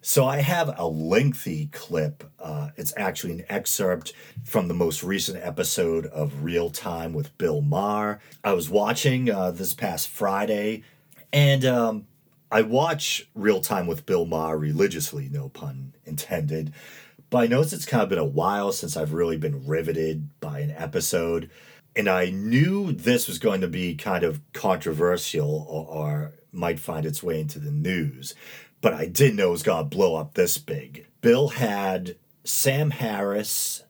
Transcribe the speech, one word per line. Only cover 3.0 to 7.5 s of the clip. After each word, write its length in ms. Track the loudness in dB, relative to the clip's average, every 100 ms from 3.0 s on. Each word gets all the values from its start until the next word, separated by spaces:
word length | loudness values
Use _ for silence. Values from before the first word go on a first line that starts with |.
| -4 -4 -6
an 120 | -8 -6
excerpt 680 | -6 -2 0 0 0 -4 -16 -16 -14
from 240 | -2 0 0
the 60 |
most 300 | 0 0 0
recent 340 | -4 -2 -2 -6
episode 680 | -8 -4 -2 0 0 0 -2
of 360 | -4 -4 -4
Real 260 | -2 0 -2
Time 440 | -4 -8 -6 -6
with 240 | -6 -6 _
Bill 240 | -2